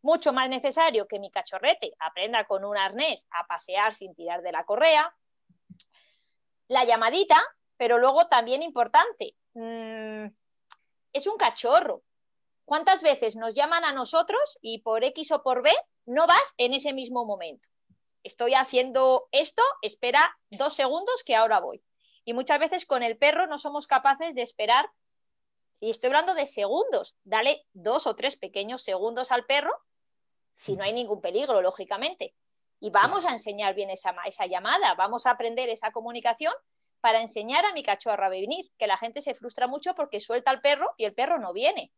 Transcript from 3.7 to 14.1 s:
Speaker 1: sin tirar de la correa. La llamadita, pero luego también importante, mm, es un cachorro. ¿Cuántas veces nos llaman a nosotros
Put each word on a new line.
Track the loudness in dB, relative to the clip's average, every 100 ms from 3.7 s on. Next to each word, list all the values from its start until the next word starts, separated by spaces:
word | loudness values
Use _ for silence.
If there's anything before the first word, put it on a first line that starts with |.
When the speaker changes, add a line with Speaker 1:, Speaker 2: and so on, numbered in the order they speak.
| -2 -2
Speaker 1:
sin | -2 -18 -12
tirar | -8 -6
de | -6
la | -6 -4
correa. | 2 4 4 2 _ _ _ _ _ _ -20 -20 _ _ _ _ _ _ _ _
La | 0
llamadita, | 4 4 4 2 6 6 6 _ _ _
pero | 2 4
luego | 6 6 6
también | 4 2 -2
importante, | -4 -2 4 4 4 -2 -12 _ _
mm, | -12 -10 -10 -10 -12 -10 -10 -12 _ _ _ _ -20 _ _ _
es | -6 -4
un | -2
cachorro. | -2 -2 2 2 2 -8 _ _ _ _ _ _ -4
¿Cuántas | 0 2 4
veces | 4 2 0 -4
nos | -6
llaman | -2 0 2
a | 0
nosotros | -4 0